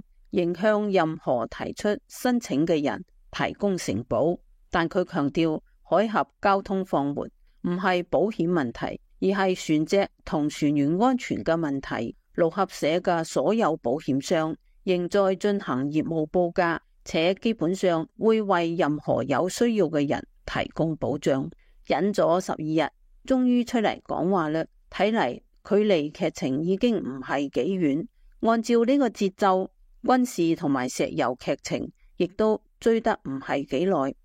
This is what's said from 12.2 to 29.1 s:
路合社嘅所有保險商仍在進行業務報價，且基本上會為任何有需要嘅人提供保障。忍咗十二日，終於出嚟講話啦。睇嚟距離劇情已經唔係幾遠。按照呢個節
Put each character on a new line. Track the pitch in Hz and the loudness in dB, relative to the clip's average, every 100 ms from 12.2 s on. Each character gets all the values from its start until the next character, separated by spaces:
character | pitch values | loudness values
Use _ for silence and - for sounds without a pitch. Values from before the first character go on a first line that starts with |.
| _ | _
路 | - 165 | 0 0
合 | 202 185 | 0 -4
社 | - 147 | -2 -2
嘅 | 175 185 170 | 0 0 -2
所 | 160 151 143 | -2 0 0
有 | 226 175 160 | 2 0 0
保 | 117 | -2
險 | 147 - 135 | -2 -2 -2
商 | - 170 156 - _ _ | 0 0 0 -6 _ _
仍 | 196 180 170 | -2 -2 0
在 | 202 190 | 2 2
進 | 190 208 202 | 2 0 0
行 | - 127 143 | -2 -4 -2
業 | 156 | -2
務 | 151 160 156 | -2 -2 0
報 | 185 170 | 0 0
價， | 185 170 160 _ _ | 2 0 0 _ _
且 | - 170 170 | -4 0 0
基 | 190 226 | 0 -2
本 | 226 160 | -2 -2
上 | 190 185 165 160 - | 0 2 0 -2 0
會 | 220 220 | 2 2
為 | 202 180 165 | 2 2 2
任 | 170 147 151 | 0 0 0
何 | - 123 | 0 -2
有 | 127 127 180 | 0 0 0
需 | - 240 214 | 0 0 2
要 | 156 | 2
嘅 | 151 143 | 2 0
人 | 120 - _ - | -2 -6 _ -8
提 | 123 - | -6 -4
供 | - 165 151 | -2 -2 -2
保 | 117 147 | -4 -2
障。 | 165 135 156 - _ _ - | 0 0 -2 -10 _ _ -2
忍 | 165 196 | 0 0
咗 | 277 156 175 | 2 2 2
十 | 185 | 0
二 | - | -4
日， | 156 156 143 _ _ - - | -2 0 0 _ _ -10 0
終 | 262 | 2
於 | 254 247 | 4 2
出 | 240 240 | 2 0
嚟 | 196 - | 0 -2
講 | - - 175 | -6 -2 0
話 | 190 156 | 2 0
啦。 | 160 - _ - | -2 -4 _ -10
睇 | - 202 | -2 0
嚟 | 220 127 - _ _ - | 2 0 -4 _ _ 0
距 | 202 | 2
離 | 214 175 147 | 4 2 0
劇 | - 165 | -2 -4
情 | - 131 135 | -2 -4 -2
已 | 170 190 | 0 2
經 | 247 208 | 2 0
唔 | 123 135 | -4 -8
係 | - 143 139 | -4 -4 -2
幾 | - 147 190 | -2 -2 0
遠。 | 151 139 214 _ - - | 0 0 -4 _ -20 -4
按 | 226 233 | 0 2
照 | 226 233 | 2 2
呢 | 233 285 | 4 2
個 | |
節 | 240 | 2